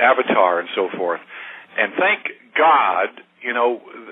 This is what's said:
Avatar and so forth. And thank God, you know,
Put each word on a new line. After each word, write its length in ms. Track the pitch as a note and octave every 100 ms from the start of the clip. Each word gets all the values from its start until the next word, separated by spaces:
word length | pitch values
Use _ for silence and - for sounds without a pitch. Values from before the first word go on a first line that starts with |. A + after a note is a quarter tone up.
Avatar 580 | A#2 B2+ B2+ G#2+ F2+ F2
and 100 | F2
so 140 | G#2 F#2 F#2+
forth. 240 | F2 E2 - - - - - -
And 140 | G2+
thank 400 | D#3 F#3+ G3+ - - _ -
God, 560 | D#3 C#3 G2+ F2 G#2+ - - _ B2
you 80 |
know, 240 | A#2+ A#2+ A#2 - A#2+ A2+